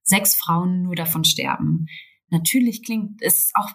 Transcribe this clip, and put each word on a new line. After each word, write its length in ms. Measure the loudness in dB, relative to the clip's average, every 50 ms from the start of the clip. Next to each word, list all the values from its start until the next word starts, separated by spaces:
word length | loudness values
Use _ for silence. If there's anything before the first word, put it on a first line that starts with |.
sechs 320 | 0 2 2 2 2 2 0
Frauen 460 | 0 0 0 0 2 2 2 0 0
nur 120 | 0 -2 -2
davon 300 | -4 -4 -2 0 2 2
sterben. 640 | 2 2 0 -2 -2 -2 0 0 0 0 0 -2 -4 -8 -14 -20 -20 _ _ _ _
Natürlich 540 | -2 0 0 2 2 2 2 2 0 -2 -6
klingt 380 | -6 -4 -4 -4 -6 -6 -4
es 280 | 0 0 2 2 2 0 0
auch, 160 | 0 -2 -2